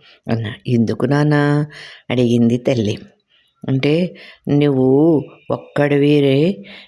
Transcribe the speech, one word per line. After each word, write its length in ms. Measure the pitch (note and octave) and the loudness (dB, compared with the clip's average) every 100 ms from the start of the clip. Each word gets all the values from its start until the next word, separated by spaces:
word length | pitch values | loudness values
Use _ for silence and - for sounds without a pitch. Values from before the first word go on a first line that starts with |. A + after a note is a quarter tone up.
| - _ - | -20 _ -6
అన్నా. 220 | A2+ G#2+ - - | -6 -6 -10 -2
"ఎందుకు 380 | A#2+ G#2+ A2 C3 | 0 0 -2 -2
నాన్నా?" 640 | C#3+ D3+ D3 D3 D3 D3 - - - - | 0 2 2 2 0 -4 -10 -20 -16 -6
అడిగింది 480 | A#2+ A#2+ A#2+ A#2 B2 | 0 2 2 2 0
తల్లి. 420 | C#3 B2 G2+ - - _ _ _ _ _ - | -2 -2 -2 -6 -12 _ _ _ _ _ -6
అంటే, 480 | C3+ C#3+ D#3+ F3+ - - - - | -2 0 0 -2 -8 -20 -12 -2
"నువ్వు 720 | C#3+ D3 C3 B2+ C#3 D#3+ D3+ - - - | 0 2 2 2 4 4 2 -2 -12 -8
ఒక్కడివిరే 1040 | A#2+ - C#3+ C#3+ C#3+ D3 D3 C#3 C3+ E3+ G3 - - | -8 -6 -2 0 2 2 4 2 2 0 -2 -10 -20